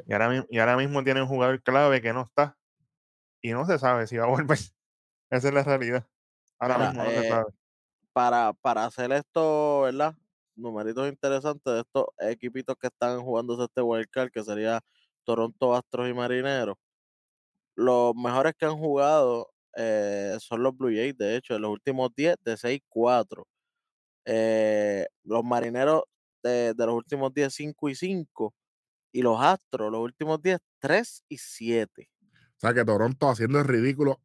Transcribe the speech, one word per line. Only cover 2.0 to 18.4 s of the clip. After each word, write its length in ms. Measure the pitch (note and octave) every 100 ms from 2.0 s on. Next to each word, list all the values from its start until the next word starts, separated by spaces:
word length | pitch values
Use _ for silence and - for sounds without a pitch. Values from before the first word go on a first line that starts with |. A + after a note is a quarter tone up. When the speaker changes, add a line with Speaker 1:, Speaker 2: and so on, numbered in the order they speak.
Speaker 1:
que 120 | A2+
no 100 | B2
está, 340 | B2 - D3 - _ _ _ _ _ _ _ _
y 80 | A#2
no 140 | A#2+
se 120 | E3+ D#3
sabe 300 | B2+ A#2+ A2
si 100 | A#2+
va 80 |
a 20 | A#2
<laughs> 200 | C3 D3
volver. 100 | D3 - _ _ _ _ _ _
Esa 180 | B2+ C#3
es 40 |
la 100 | C#3
realidad. 440 | C#3 C3+ A#2 B2 - _ _ _ _ _
Ahora 180 | B2 B2
Speaker 2:
Mira, 120 | A2
Speaker 1:
mismo 140 | B2
no 80 | A2+
se 80 | A2+
Speaker 2:
eh, 100 | A2+
Speaker 1:
sabe. 220 | A2+ G#2+ - _ _ _ _ _
Speaker 2:
para, 400 | B2+ B2 A#2+ A2+
para 320 | G2 C3 A2
hacer 260 | A#2 - B2
esto, 680 | C#3 - E3 D#3+ D3+ D3+ C#3+
¿verdad? 340 | C3 C3+ D3+ D#3 _ _ _
Numeritos 520 | A2 A#2 G#2+ G#2+ A#2+ C#3
interesantes 680 | C3+ C#3 C3+ D3 C#3+ C3+
de 60 | A#2
estos 240 | A#2 C#3 - -
equipitos 560 | G#2+ A#2 A#2+ C3 B2+ B2+
que 100 | B2
están 340 | - B2 B2
jugándose 420 | B2+ A#2 A#2+ A#2+
este 180 | A#2+ -
wild 280 | A#2+ A2+ A2
card, 220 | C3 B2+
que 120 | A2+
sería 380 | G#2+ G#2 A2 A#2 - _ _ _
Toronto, 520 | - A2+ A2+ - B2+
Astros 340 | B2 - B2 B2
y 40 |
Marineros. 640 | B2 A#2+ B2+ C3+ C3+ G#2 F#2+ _ _ _ _ _ _ _ _ _
Los 400 | - B2 B2 A#2+
mejores 380 | A#2 B2 B2+